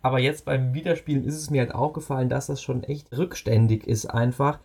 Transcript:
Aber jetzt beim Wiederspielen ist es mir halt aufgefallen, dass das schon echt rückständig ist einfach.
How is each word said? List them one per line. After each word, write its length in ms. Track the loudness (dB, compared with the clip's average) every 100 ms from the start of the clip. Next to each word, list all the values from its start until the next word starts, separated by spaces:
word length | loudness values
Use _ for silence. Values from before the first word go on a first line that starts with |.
Aber 180 | 0 2
jetzt 240 | 2 0
beim 280 | -2 0 0
Wiederspielen 520 | 0 0 -2 0 0
ist 120 | 0 -4
es 140 | 0
mir 120 | 0
halt 120 | 0
aufgefallen, 540 | 0 -2 -2 -4 0 0
dass 180 | 0 -2
das 160 | -6
schon 220 | -4 -4
echt 280 | -4 -8 -6 -4
rückständig 720 | -4 -4 2 4 6 4 0
ist 180 | -2 0
einfach. 540 | 0 0 2 0 -2